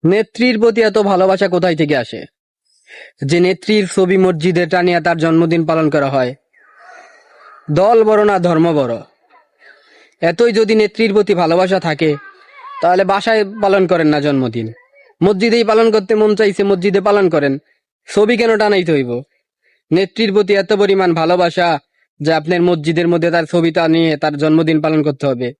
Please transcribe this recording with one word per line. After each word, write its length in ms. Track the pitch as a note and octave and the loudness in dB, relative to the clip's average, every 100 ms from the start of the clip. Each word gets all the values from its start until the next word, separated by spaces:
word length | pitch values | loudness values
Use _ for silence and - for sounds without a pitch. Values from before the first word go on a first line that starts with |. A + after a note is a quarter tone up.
নেত্রীর 520 | D#3+ G3+ A3 - B3+ A3 | 0 0 -2 -2 -2 2
প্রতি 220 | A3+ A3 | 0 2
এত 160 | A3 G#3 | 0 0
ভালোবাসা 500 | G3+ F#3 F#3+ F#3+ G3 | 0 2 2 2 0
কোথায় 280 | F3+ F3+ D#3+ | 0 -2 0
থেকে 200 | D3+ C#3 | 0 -2
আসে, 240 | A#2 G#2+ - _ _ _ _ _ _ - - _ C#3 | -4 -12 -16 _ _ _ _ _ _ -20 -20 _ -2
যে 120 | E3+ | 0
নেত্রীর 460 | F3+ F#3 - G#3+ F#3+ | 0 -2 0 0 0
ছবি 300 | - F#3 F#3+ | -2 0 2
মসজিদে 460 | F#3 E3+ F3 F3 E3+ | 2 0 -2 -2 -2
টানিয়া 340 | F3+ F3+ F3 | 0 0 0
তার 160 | E3 E3 | -2 -2
জন্মদিন 440 | E3 D#3+ E3 E3+ D#3+ | 0 2 2 0 0
পালন 220 | D#3+ D#3 | 0 0
করা 200 | D3 C#3 | 0 -2
হয়? 220 | C3+ B2+ C3+ _ _ _ _ - - - _ _ _ - - - | -2 -4 -6 _ _ _ _ -20 -20 -20 _ _ _ -20 -20 -4
দল 260 | D3+ G3+ A#3 | 0 2 4
বড় 180 | G#3+ G#3+ G#3 | 4 4 2
না 100 | F#3+ | 2
ধর্ম 260 | F3 D#3+ E3+ | 0 2 2
বড়, 220 | D3+ B2+ A#2 - _ _ _ _ _ - - _ _ _ _ | 0 -2 -6 -12 _ _ _ _ _ -20 -20 _ _ _ _
এতই 300 | E3 E3+ A#3+ | -4 2 2
যদি 220 | G#3+ G#3+ A3 | 2 2 2
নেত্রীর 360 | G#3 - A3+ | 0 0 0
প্রতি 200 | G3+ G#3 | 0 0
ভালোবাসা 460 | F3+ E3 E3+ F#3 F#3+ | 0 2 0 0 0
থাকে, 300 | E3+ D3+ D#3+ D3 - - _ - - - | -2 -2 -2 -2 -8 -20 _ -20 -18 -4
তাহলে 220 | E3+ F#3 | 0 2
বাসায় 400 | F#3+ G3 G#3+ A3 G3 A3 | 0 -2 0 -2 -2 -2
পালন 220 | G3+ G3 F#3 | 0 2 2
করেন 200 | F3 D#3 | 2 2
না 120 | D3+ | 0
জন্মদিন, 460 | D3 C#3 B2+ A#2 A2 - _ _ _ _ | 0 -2 -2 -6 -10 -12 _ _ _ _
মসজিদেই 400 | F3+ G3 A3+ A#3 | 0 2 0 0
পালন 240 | A3 A3 A3+ | 2 2 2
করতে 220 | G#3+ F#3 G#3+ | 0 0 0
মন 160 | G#3+ G3+ | 2 2
চাইছে, 260 | G#3 G3 | 0 0
মসজিদে 380 | G3+ F#3+ G3 F#3+ | -2 0 0 0
পালন 240 | G3+ G3+ F#3 | 0 2 2
করেন। 240 | D#3 C#3 C#3 _ _ _ _ - | 0 -2 -4 _ _ _ _ -6
ছবি 260 | - G#3+ A#3 | 0 0 0
কেন 140 | A#3 A3 | 0 0
টানাইতে 340 | G#3+ G3+ E3+ | 2 0 0
হইব? 200 | D3 B2 A#2+ C#3 _ _ _ _ _ _ | -2 -2 -8 -10 _ _ _ _ _ _
নেত্রীর 400 | E3+ F#3+ - A3 | -2 -2 -2 -2
প্রতি 200 | G3 G3+ | 0 0
এত 180 | G3+ F3+ | -2 0
পরিমাণ 360 | G#3 G3+ G3 F3+ | 0 2 2 0
ভালোবাসা 540 | E3 E3 F3+ E3+ F#3 F3 D3 _ _ _ _ | 0 0 2 0 0 -2 -2 _ _ _ _
যে 120 | D3 | -2
আপনার 280 | D#3+ D3+ F3 | -2 -2 0
মসজিদের 460 | F3 E3+ D3 E3 F3 | 0 0 -2 -2 0
মধ্যে 220 | E3+ E3+ | 0 0
তার 140 | E3+ D#3+ | -2 -2
ছবি 260 | F3 E3 | -2 0
টানিয়ে 400 | E3 E3 E3 E3 D3 | 0 0 2 0 -2
তার 160 | D#3 D3 | -4 -2
জন্মদিন 400 | D#3 D#3 D#3+ D#3 | 0 2 2 0
পালন 180 | D#3 D#3 | 0 -2
করতে 220 | D3 C#3 C#3+ | -2 -2 -4
হবে? 200 | B2 B2 | -4 -8